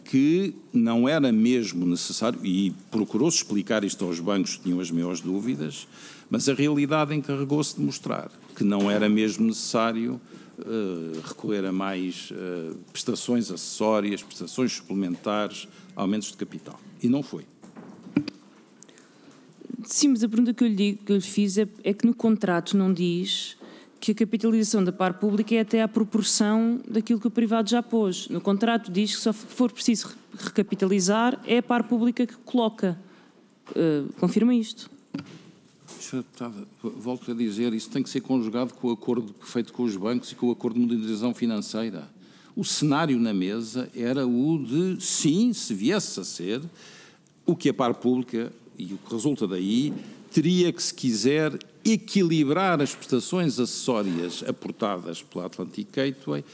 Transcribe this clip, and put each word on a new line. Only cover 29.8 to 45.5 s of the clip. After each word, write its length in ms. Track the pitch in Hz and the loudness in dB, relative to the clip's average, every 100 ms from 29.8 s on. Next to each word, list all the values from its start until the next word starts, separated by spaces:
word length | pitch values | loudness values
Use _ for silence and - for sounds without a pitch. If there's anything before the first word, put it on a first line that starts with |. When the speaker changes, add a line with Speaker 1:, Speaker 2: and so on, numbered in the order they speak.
| - 214 - | 0 0 0
Speaker 2:
re-, 60 | - - - | -14 -20 -12
recapitalizar, 1040 | - - 202 - 190 202 180 214 240 - | -6 -2 -2 0 2 2 2 2 2 0
é 140 | - 233 | 0 0
a 40 | |
par 220 | 240 240 | 2 0
pública 420 | 233 240 240 233 240 | 2 2 2 0 -2
que 100 | - | -4
coloca. 600 | - 247 226 220 190 165 - - - _ _ _ - | -4 0 0 0 -2 -2 -10 -20 -20 _ _ _ -8
Eh, 300 | - 165 147 139 - | 0 2 2 -2 -2
confirma 360 | 180 208 226 | 0 4 4
isto? 340 | 247 220 - - - _ - - - - - _ _ - - | 4 0 -8 -18 -20 _ -12 -10 -16 -20 -20 _ _ -20 -16
Speaker 1:
Senhora 260 | - 127 117 | -8 -8 -8
Deputada, 380 | - 120 104 101 - | -10 -12 -12 -14 -12
vo-, 100 | 117 | -10
volto 420 | - 110 127 - | -8 -6 -6 -4
a 20 | |
dizer, 400 | 117 117 101 120 | -2 -2 0 -2
isso 160 | 110 - | -2 -4
tem 120 | 139 | -4
que 60 | 127 | -2
ser 120 | 135 | -4
conjugado 520 | 110 131 110 117 123 | 0 0 0 -2 -4
com 120 | - 120 | -2 -2
o 60 | |
acordo 420 | 113 - 120 110 101 | -2 -2 -2 -2 -8
feito 320 | - 120 110 | -8 -4 -4
com 100 | - | -2
os 140 | 120 98 | -2 -2
bancos 340 | 101 123 123 | -2 -2 -4
e 60 | - | -2
com 100 | 123 | -2
o 60 | |
acordo 220 | 113 117 | 0 -2
de 60 | 117 | 0
modernização 540 | 120 117 110 107 120 | 2 0 -2 -2 -2
financeira. 760 | 113 120 107 101 110 113 90 - - - - - | -2 -2 -2 -4 -4 -6 -8 -14 -20 -20 -20 -12
O 100 | - | -6
cenário 540 | 190 - 151 143 165 123 | -2 0 2 2 2 2
na 160 | 117 | 2
mesa 560 | 101 92 107 113 120 123 - | 2 0 -2 -6 -8 -8 -4
era 280 | 117 131 | -2 0
o 400 | 127 120 143 160 | 0 2 2 0
de, 400 | 117 139 185 185 | 0 0 0 -2
sim, 480 | - - 156 170 240 | -4 0 2 4 2